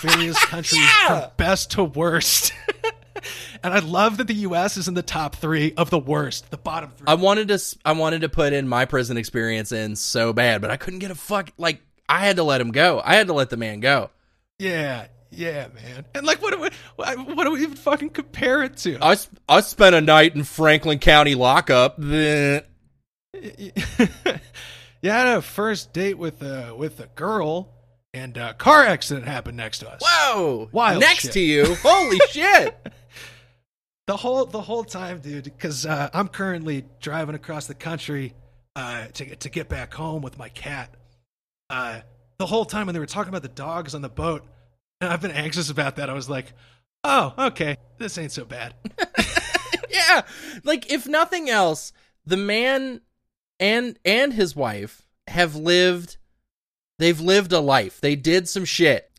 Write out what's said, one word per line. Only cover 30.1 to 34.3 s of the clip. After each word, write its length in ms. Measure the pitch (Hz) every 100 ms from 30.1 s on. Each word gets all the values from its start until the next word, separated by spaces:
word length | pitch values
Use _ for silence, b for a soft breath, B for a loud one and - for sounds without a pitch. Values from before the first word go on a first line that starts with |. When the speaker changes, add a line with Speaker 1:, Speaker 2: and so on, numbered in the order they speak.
| 339 285 220 165 117 156
Speaker 1:
Wild 300 | 196 233 180
Speaker 2:
Next 220 | 302 359
Speaker 1:
shit. 80 | -
Speaker 2:
to 80 | 202
you? 340 | 165 147 151 175
Holy 420 | 269 381 294 196
Speaker 1:
<laughs> 60 | -
Speaker 2:
shit! 440 | 285 370 381 151 - - - _ B B B B B _ _ _ _ -
Speaker 1:
The 100 | 202
whole, 300 | 247